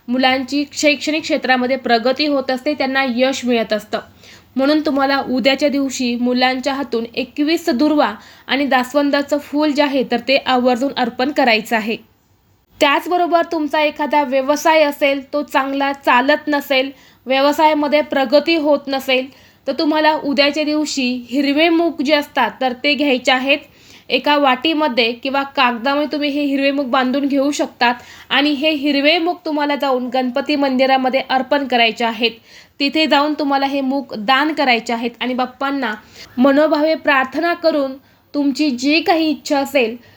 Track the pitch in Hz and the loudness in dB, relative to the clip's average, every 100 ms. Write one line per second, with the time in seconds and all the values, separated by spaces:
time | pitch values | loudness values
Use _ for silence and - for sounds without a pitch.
0 | - 254 262 262 262 285 285 - 302 294 | -6 0 2 0 -2 -4 -4 -2 0 0
1 | - 302 311 294 240 254 247 262 247 233 | -2 -4 -2 -4 0 0 0 -2 0 0
2 | 240 262 302 277 262 254 294 302 262 269 | 2 0 0 0 -2 -4 -2 -2 -2 0
3 | 269 233 262 269 247 233 214 214 - 214 | 0 0 0 0 -2 -2 0 -4 -4 -8
4 | - - - - _ 254 269 311 302 269 | -8 -20 -20 -20 _ -2 2 2 2 0
5 | 269 277 - 254 269 277 294 285 269 - | 0 0 0 0 0 2 0 0 -4 -2
6 | 247 240 247 247 254 262 277 262 - 233 | -4 -2 0 2 0 0 -4 -4 -4 -4
7 | 226 - - - 294 330 330 240 302 302 | -6 -8 -8 -4 0 0 0 0 2 2
8 | 233 214 - - - 262 285 254 247 294 | 0 -2 -16 -18 -6 -2 2 0 2 0
9 | 285 285 285 294 - 285 302 277 285 277 | 2 0 0 -2 -2 0 0 2 2 2
10 | 240 240 247 269 - 254 247 247 269 - | 0 -2 0 0 2 2 2 0 -2 -2
11 | 240 240 262 302 254 220 214 233 214 220 | -4 -2 -4 0 2 2 0 -4 -4 -8
12 | _ _ _ _ _ _ _ - 294 302 | _ _ _ _ _ _ _ 0 2 2
13 | 320 359 349 339 339 330 294 311 302 302 | 0 0 2 2 0 -4 -2 0 0 -2
14 | 294 294 277 269 262 294 330 320 294 285 | 0 0 2 0 0 0 4 4 2 2
15 | 285 277 269 294 - 294 277 277 277 277 | -2 -2 -4 -6 -2 -2 -2 -2 -4 -2
16 | 320 247 269 302 302 285 277 262 269 - | 2 2 4 0 0 -4 0 0 0 -6
17 | - _ 240 269 285 294 311 302 294 294 | -20 _ -2 0 2 4 2 2 2 0
18 | 302 285 262 285 294 330 294 285 - 269 | 0 -2 2 2 4 0 2 0 0 -6
19 | 262 254 262 - - _ - 277 311 311 | 0 -2 -2 -12 -20 _ -8 -2 0 2
20 | 311 311 285 269 285 294 294 302 294 - | 2 2 -2 0 2 2 -2 -2 -2 -2
21 | 247 247 240 262 277 285 339 330 339 320 | -2 -4 -6 -2 0 2 2 2 0 -2
22 | 277 294 294 277 220 - 262 247 294 285 | 0 0 0 -2 -2 -2 -4 -2 -2 0
23 | 294 254 254 254 269 285 - _ - - | 0 0 0 0 0 -2 -4 _ -20 -20
24 | - 254 294 294 277 254 320 311 302 240 | -6 -4 0 2 2 2 0 0 0 0
25 | 226 240 269 269 269 - 247 233 254 285 | -2 -2 -4 -4 -4 0 0 0 -2 -2
26 | 302 302 294 285 285 277 277 277 262 262 | -2 -2 -2 -2 -2 0 0 0 0 0
27 | 254 269 269 277 277 294 262 - 240 240 | 0 0 0 0 0 -2 -4 0 0 -2
28 | - - - 254 294 277 311 302 285 277 | -8 -18 -2 0 2 0 0 0 0 0
29 | 285 339 330 349 320 302 285 285 277 254 | 2 2 0 -4 -4 -4 -2 -2 -2 -2
30 | 247 262 254 262 269 294 277 254 262 262 | -2 -2 -2 -4 -2 0 0 2 2 2
31 | 254 262 - 262 262 285 269 247 233 214 | 2 -2 -2 -2 0 -2 0 2 2 0
32 | 233 220 233 226 _ - - - 277 311 | -4 -2 -4 -4 _ -20 -20 -6 -2 0
33 | 311 285 294 302 285 277 277 277 262 277 | 2 4 2 0 0 0 0 -2 -2 -4
34 | 262 220 208 262 302 311 262 233 233 233 | -4 -8 0 0 0 0 0 0 0 -4
35 | 240 240 240 254 254 - 277 277 240 214 | -4 -6 -6 -4 -4 -4 -6 -4 -4 -8
36 | - - - - 269 277 311 302 311 320 | -14 -20 -12 2 4 4 4 2 0 0
37 | 302 269 262 277 339 339 330 311 269 269 | 2 2 0 -2 -2 0 0 0 -2 -6
38 | _ _ _ 285 285 262 302 240 262 320 | _ _ _ -4 -2 0 -2 -2 0 0
39 | 330 330 320 294 - 285 277 285 226 240 | 2 0 2 -2 -2 -2 0 0 0 -4
40 | - | -16